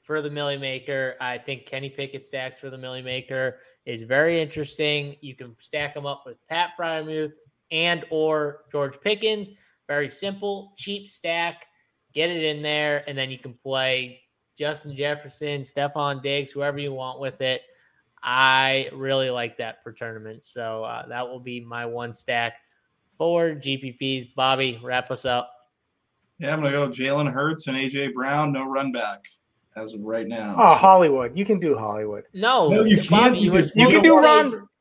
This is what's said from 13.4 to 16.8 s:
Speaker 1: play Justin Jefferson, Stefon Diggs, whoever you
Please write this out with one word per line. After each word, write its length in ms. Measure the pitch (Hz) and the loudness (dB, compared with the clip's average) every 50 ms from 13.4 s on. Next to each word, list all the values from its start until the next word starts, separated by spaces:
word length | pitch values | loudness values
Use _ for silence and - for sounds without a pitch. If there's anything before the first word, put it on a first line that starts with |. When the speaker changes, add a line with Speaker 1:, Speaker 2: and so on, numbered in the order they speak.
| - 135 117 | -16 -18 -18
Speaker 1:
play 640 | _ - 135 135 131 131 131 131 127 127 123 123 _ _ _ _ _ _ _ _ | _ -8 -6 -4 -2 0 0 0 -2 -4 -8 -14 _ _ _ _ _ _ _ _
Justin 380 | - 147 151 151 151 - 147 139 | -6 -6 -6 -6 -6 -10 -12 -8
Jefferson, 680 | 135 143 147 147 147 147 139 - - 151 147 147 139 | -4 -4 -4 -4 -6 -10 -18 -14 -10 -8 -6 -6 -6
Stefon 600 | 131 - - 139 143 143 - 151 147 143 139 131 | -8 -8 -4 -4 -4 -2 -2 -2 -2 -2 -4 -4
Diggs, 280 | 135 139 139 143 139 139 | -4 -4 -4 -4 -4 -6
whoever 280 | - 143 139 143 143 | -6 -6 -4 -4 -4
you 140 | 143 | -4